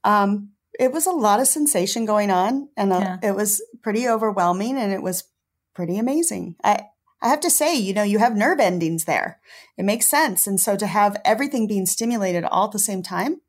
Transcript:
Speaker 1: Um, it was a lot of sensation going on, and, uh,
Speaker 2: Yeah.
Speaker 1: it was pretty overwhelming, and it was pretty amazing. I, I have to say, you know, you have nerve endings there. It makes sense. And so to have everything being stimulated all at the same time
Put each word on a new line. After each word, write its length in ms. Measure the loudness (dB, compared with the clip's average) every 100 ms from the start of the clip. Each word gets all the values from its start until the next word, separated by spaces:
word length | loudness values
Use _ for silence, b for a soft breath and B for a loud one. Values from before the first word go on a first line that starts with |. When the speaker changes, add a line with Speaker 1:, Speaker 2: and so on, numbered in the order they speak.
Speaker 1:
Um, 460 | 2 2 2 0 -6 _ _ 0
it 140 | 0
was 140 | 2 -2
a 40 |
lot 280 | 2 2 4
of 60 | 2
sensation 580 | 2 2 2 0 -2 0
going 240 | 2 2
on, 380 | 2 2 0 -4 -2
and, 160 | 2
uh, 60 | 2
Speaker 2:
Yeah. 300 | 0 -2 -2
Speaker 1:
it 40 | 0
was 260 | 0 -2 -6 -8
pretty 260 | -4 -2 0
overwhelming, 680 | 0 0 2 0 0 -2 -2
and 140 | -2
it 100 | -2
was 220 | -4 -6 -10 _ _ _ _
pretty 240 | -10 -6 -2
amazing. 580 | 0 0 -2 -4 -10 -2
I, 220 | 0 0 -4 _ _ _
I 80 | 0
have 120 | 0
to 100 | 2
say, 260 | 2 0 0
you 180 | -2
know, 80 | 0
you 160 | 0 2
have 160 | 2 2
nerve 220 | 2 2
endings 460 | 2 2 -2 -2
there. 340 | -2 -2 -2 -10 B B B -4
It 80 |
makes 240 | -2 0 2
sense. 380 | 2 2 0 -2
And 100 | 0
so 180 | 0 -2
to 100 | 0
have 320 | 2 2 2
everything 440 | 0 0 0 -2 -2
being 180 | 0 -2
stimulated 560 | -2 -2 -2 -2 -2
all 200 | 0 0 0
at 60 |
the 80 | -2
same 200 | -2 -4
time 380 | -6 -4 -4 -6